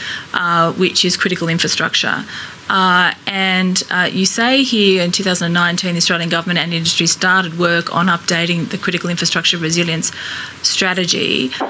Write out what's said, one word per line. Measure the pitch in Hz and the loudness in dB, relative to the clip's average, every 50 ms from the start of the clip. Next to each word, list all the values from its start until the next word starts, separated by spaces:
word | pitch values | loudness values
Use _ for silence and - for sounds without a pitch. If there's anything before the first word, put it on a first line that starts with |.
| - - - - - - - | -8 -10 -10 -10 -8 -4 -4
uh, | - 175 175 170 170 165 165 - | -2 0 2 2 4 2 2 2
which | - 185 175 - - - | 2 0 0 2 0 0
is | 180 175 | 0 0
critical | - - 190 180 175 170 165 | 0 0 -2 -2 -2 -2 0
infrastructure. | 165 170 - 170 - - - - - - - - - - 214 - - - - - - - - - | 0 0 0 0 0 0 -2 0 0 0 0 0 -2 -2 -4 -8 -10 -12 -12 -14 -16 -10 -4 -2
Uh, | 196 190 185 185 180 180 180 170 - - - | 0 2 4 4 4 4 2 2 0 -4 -6
and, | - 202 190 190 190 185 185 185 185 180 - - - | -6 -2 -2 0 0 2 2 2 0 0 -2 -2 -2
uh, | - 180 180 - | 0 0 0 0
you | - 185 190 | 0 0 0
say | 180 - - 226 247 262 277 277 | 0 0 0 0 2 2 2 2
here | 254 240 214 202 196 190 185 175 | 2 2 4 4 4 4 4 2
in | 175 | 0
two | 175 - 190 | 0 0 0
thousand | 190 180 175 175 | 0 0 0 0
and | 170 175 | 0 2
nineteen, | 175 175 175 170 175 - 180 170 | 2 2 2 0 0 -2 -2 0
the | |
Australian | 170 165 - 180 170 170 170 | 0 2 2 2 0 0 0
government | 170 170 170 185 175 165 | 0 -2 0 0 0 0
and | 151 170 170 | 0 0 -2
industry | 165 165 165 - - 165 | -2 -2 0 0 0 2
started | 165 - - 185 185 185 190 185 170 160 | 0 0 2 2 2 4 4 2 0 -2
work | 170 175 170 170 170 165 - - | 0 2 2 2 2 0 0 0
on | - 175 | 2 2
updating | 185 170 170 - - 180 165 170 170 175 170 156 - | 2 2 0 0 -2 -2 0 0 0 0 -2 -2 -4
the | - | -4
critical | 180 - - 175 170 - 175 | -4 -2 -2 -2 -2 -2 -2
infrastructure | 175 170 175 160 - 170 165 - - | -2 -2 -2 0 0 0 0 0 0
resilience | 175 165 160 165 175 170 170 160 165 175 - - - - - - - - - - - | 0 0 0 0 0 0 0 0 -2 -2 -4 -6 -8 -10 -10 -10 -10 -10 -12 -8 -4
strategy. | - - - - 196 185 185 185 185 165 - - - - - - 262 262 - - - | -4 -2 0 0 0 0 2 0 0 0 0 0 0 0 0 0 0 -2 -4 -6 -6